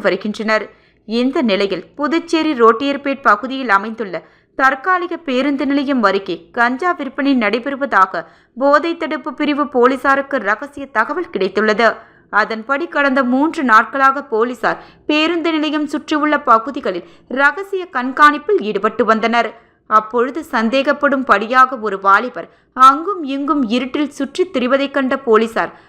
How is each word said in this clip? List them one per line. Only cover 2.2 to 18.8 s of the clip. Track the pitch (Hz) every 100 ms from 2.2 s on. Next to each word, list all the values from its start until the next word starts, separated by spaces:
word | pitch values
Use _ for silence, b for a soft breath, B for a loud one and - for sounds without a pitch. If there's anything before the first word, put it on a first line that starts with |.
| 330 320 311
ரோட்டியர்பேட் | 262 226 226 277 277 277 269 226
பகுதியில் | 208 254 269 254 196
அமைந்துள்ள | 214 220 208 170 - b b -
தற்காலிக | 269 269 370 359 349 339
பேருந்து | 339 254 294 277 285
நிலையம் | 277 277 269
அருகே | 196 190 196 170 -
கஞ்சா | - 240 254 359
விற்பனை | 349 269 - 277 262
நடைபெறுவதாக | 208 240 277 277 277 202 190 175 - b b 233
போதை | 277 294 339 339
தடுப்பு | 311 311 302
பிரிவு | 254 302 285 285
போலீசாருக்கு | 254 247 269 285 269 277 269
ரகசிய | 196 220 285 285 277
தகவல் | 214 226 302 339
கிடைத்துள்ளது. | 202 190 208 214 214 233 - B B B
அதன்படி | 202 214 220 220 277 339
கடந்த | 294 277 262
மூன்று | 247 254 311 320
நாட்களாக | 254 220 226 277 269 277
போலீசார் | 285 220 247 254 185 165 B B -
பேருந்து | 302 320 349 320
நிலையம் | 311 302 302 294
சுற்றியுள்ள | 294 - 311 302 294 294
பகுதிகளில் | 226 226 277 220 175 - B B 247
ரகசிய | 285 294 392 381 359 262
கண்காணிப்பில் | 247 262 294 294 294 - 202
ஈடுபட்டு | 196